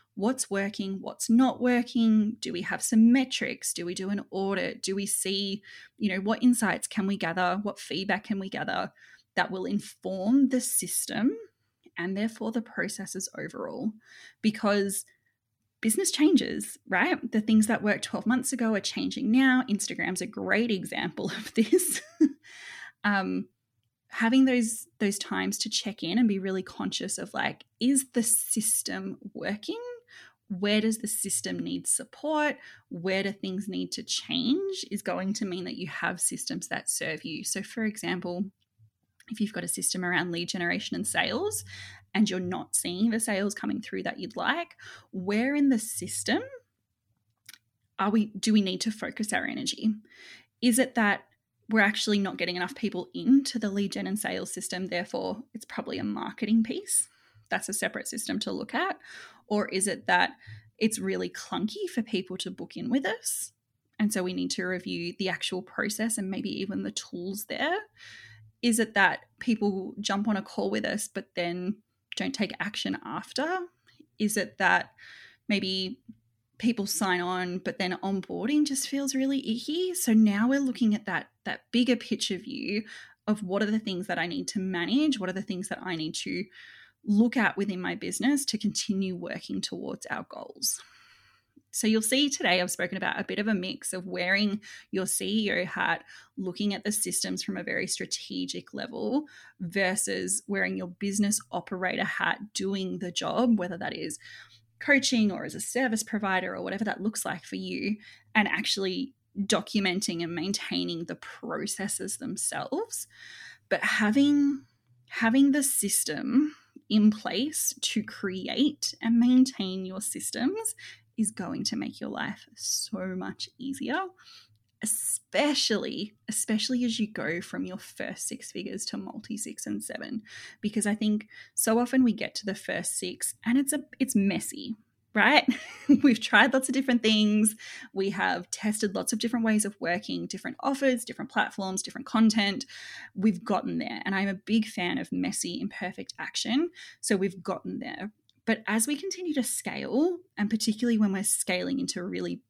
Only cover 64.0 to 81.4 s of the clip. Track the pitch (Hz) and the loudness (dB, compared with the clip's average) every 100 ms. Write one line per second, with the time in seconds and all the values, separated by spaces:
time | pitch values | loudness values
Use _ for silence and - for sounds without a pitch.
64 | 214 214 180 185 180 - 180 185 180 175 | 0 2 -2 -2 -2 -2 -4 -4 -4 -6
65 | 170 - 185 180 - 185 185 - - 214 | -4 -2 -2 -2 -4 -4 -6 -4 -2 -2
66 | 226 220 190 190 202 - 190 190 196 208 | -2 -2 -4 -4 -4 -4 -4 -4 -6 -6
67 | - 175 180 196 - - 294 370 427 _ | -8 -8 -6 -6 -6 -4 -2 -2 -6 _
68 | - - - - - _ 240 226 220 202 | -20 -20 -20 -20 -20 _ 0 2 2 4
69 | 190 147 - - - 214 208 190 185 - | 4 2 -8 -8 -2 0 0 -2 -4 -6
70 | 208 202 214 202 202 - 196 214 214 208 | -2 0 0 0 -2 -4 -2 0 0 -2
71 | - - 196 - 175 180 180 208 _ _ | -4 -8 -8 -4 -4 -2 -4 -6 _ _
72 | _ - 190 180 196 - 208 214 - 190 | _ -6 -4 -2 -2 -2 -6 -4 -4 -4
73 | - 143 - - 302 370 349 _ _ _ | -6 -10 -6 -4 -2 -2 -6 _ _ _
74 | _ - 214 208 196 - 185 180 - - | _ -2 -2 0 -4 0 2 2 0 -12
75 | - - - _ - 202 190 190 185 240 | -20 -20 -20 _ -2 0 0 -2 -4 -6
76 | - - _ _ _ - 233 226 196 - | -16 -20 _ _ _ -2 0 0 0 0
77 | 196 180 180 185 180 180 - - 185 - | 2 2 0 -2 -2 -4 -4 -2 -2 -2
78 | 190 196 185 180 208 294 294 269 - 277 | -2 -2 -2 -4 2 4 4 2 -2 -2
79 | 277 269 269 277 - 226 - 320 370 359 | 0 0 2 0 0 -2 -2 -2 -2 0
80 | - 220 220 202 240 277 269 240 220 208 | 6 8 8 6 4 4 2 2 2 2
81 | - 170 - _ | 0 -2 -4 _